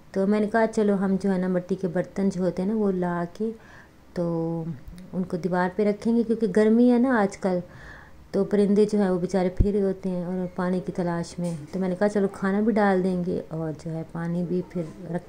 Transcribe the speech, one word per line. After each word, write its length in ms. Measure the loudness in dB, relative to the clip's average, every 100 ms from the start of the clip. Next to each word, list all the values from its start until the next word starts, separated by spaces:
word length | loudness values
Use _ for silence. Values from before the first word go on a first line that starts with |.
| -8
तो 140 | -2 2
मैंने 200 | 2 2
कहा, 180 | 2 2
"चलो 300 | 2 2 2
हम 220 | 2 0
जो 120 | 0
है 100 | 0
ना 60 | 0
मिट्टी 280 | 0 -2 -4
के 120 | -2
बर्तन 420 | -2 -4 -2 -2
जो 120 | 0
होते 180 | -2 0
हैं 80 | -2
ना 60 | 0
वो 160 | 0
ला 340 | 0 0 -2 -4
के 260 | -4 -6 -6 -14 -20 -20 -20 -12 -4
तो 100 | -2 0 -2 -4 -6 -8 -12 -16 -10
उनको 240 | -6 -4 -4
दीवार 360 | -2 0 0 2
पे 60 |
रखेंगे, 400 | 0 0 0 2
क्योंकि 240 | 2 0 2
गर्मी 420 | 4 6 6 6
है 100 | 6
ना 200 | 4 4
आजकल, 420 | 2 0 -2 -2 -4 -14 -18 -18 -20 -20 -6
तो 100 | -2
परिंदे 420 | 0 2 4 4 4
जो 120 | 4
हैं 100 | 2
वो 100 | 0
बेचारे 300 | 0 0 0
फिर 340 | 2 2 2
होते 260 | 0 -2 -4
हैं 160 | -4 -4
और 220 | -4 -6 -4
पानी 220 | -2 -2
की 120 | -4
तलाश 440 | -4 -2 -2 -6 -6
में।" 260 | -6 -6 -8
तो 140 | -4
मैंने 160 | -4 0
कहा, 140 | 0
"चलो 180 | 2 -2
खाना 340 | -2 -2 0
भी 100 | 2
डाल 320 | 2 4 4
देंगे 360 | 2 0 -2 -4 -4
और 200 | -6 -6
जो 200 | -6 -8
है 120 | -8
पानी 400 | -8 -8 -4 -2
भी 180 | -2 -4
फिर 260 | -4 -6 -8 -10 -8
रख 100 | -8